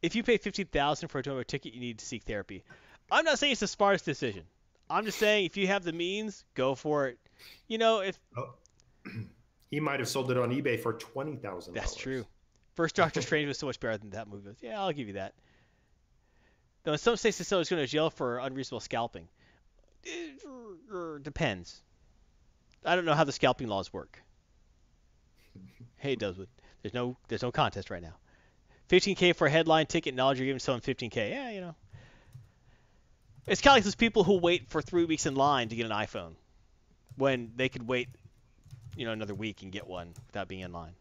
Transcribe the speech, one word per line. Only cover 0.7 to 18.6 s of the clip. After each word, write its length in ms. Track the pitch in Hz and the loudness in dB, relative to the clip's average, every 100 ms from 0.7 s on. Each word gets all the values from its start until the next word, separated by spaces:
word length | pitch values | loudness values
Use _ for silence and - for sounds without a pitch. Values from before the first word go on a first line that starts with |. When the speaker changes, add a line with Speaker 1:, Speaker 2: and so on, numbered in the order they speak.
| 147 143 151 165 | 0 2 0 -2
Speaker 1:
for 100 | 143 | -6
a 60 | |
twenty 100 | 131 | -4
dollar 100 | 135 | -4
ticket, 300 | 120 139 156 | -4 -6 -8
you 60 | 117 | -10
need 180 | 123 110 | -10 -10
to 80 | - | -10
seek 180 | 120 | -10
therapy. 400 | - 107 95 95 - - - - _ | -6 -6 -6 -12 -16 -20 -20 -20 _
I'm 160 | 226 320 | 2 4
not 140 | 277 | 2
saying 140 | 294 | 2
it's 80 | 240 | 2
the 60 | 202 | -2
smartest 380 | - 202 196 - | 2 4 4 0
decision. 380 | 143 131 95 80 _ _ _ _ | -4 -4 -6 -12 _ _ _ _
I'm 160 | 165 214 | -2 -2
just 120 | 180 | 0
saying 280 | 214 214 180 | 4 4 2
if 120 | 196 | 0
you 100 | 190 | 2
have 160 | 202 | 2
the 100 | 170 | 0
means, 520 | 165 175 196 220 190 - | -4 -2 -2 -6 -8 -14
go 220 | - 131 131 | 0 0 0
for 320 | 156 147 135 | 0 0 0
it. 100 | 117 _ _ - - _ | -4 _ _ -20 -20 _
You 120 | 220 | 2
know, 220 | 226 226 | 4 4
if 180 | 190 185 _ 120 | 2 -6 _ -10
Speaker 2:
Oh. 160 | - - _ _ _ _ - | -10 -12 _ _ _ _ -14
<clears throat> 60 | 117 98 - _ _ _ | -12 -12 -16 _ _ _
He 80 | 143 | -4
might 200 | 151 139 | -2 -2
have 80 | 120 | -2
sold 220 | 139 127 | -2 0
it 80 | 123 | 2
on 140 | 120 | 2
eBay 280 | 127 139 117 | 0 0 0
for 140 | 117 | 0
twenty 420 | 110 - - 143 135 | -4 -8 -8 -8 -8
thousand 380 | 104 92 85 | -8 -10 -8
dollars. 160 | 92 - | -6 -6
Speaker 1:
That's 100 | - | -6
true. 280 | - 131 107 _ _ _ _ - | -6 -6 -8 _ _ _ _ -4
First 200 | 165 - | -2 2
Doctor 260 | 165 156 | 2 2
Speaker 2:
<laughs> 20 | |
Speaker 1:
Strange 240 | 127 156 143 | 0 0 0
was 100 | 139 | -4
so 80 | 147 | -6
much 140 | 120 | -4
better 180 | 120 110 | -4 -4
than 140 | 107 | -6
that 160 | 98 107 | -12 -10
movie 220 | 101 101 | -12 -14
was. 80 | 104 | -16
Yeah, 180 | 233 220 | -10 -4
I'll 120 | 196 | -4
give 160 | 147 113 | -4 -6
you 60 | |
that. 200 | 98 95 - _ _ _ _ _ _ _ _ _ _ _ _ _ _ | -6 -8 -12 _ _ _ _ _ _ _ _ _ _ _ _ _ _
Though 80 | - | -2
in 60 | 151 | 2
some 160 | - 233 | 2 4
states, 240 | 233 190 | 2 0
it's 80 | 175 | 0
still 160 | 196 | 0
going 180 | 160 175 | 2 0
to 60 | 135 | 0
jail 220 | 147 156 | 2 0
for 280 | - 131 120 | 0 -4 -2
unreasonable 420 | 135 131 | -4 -6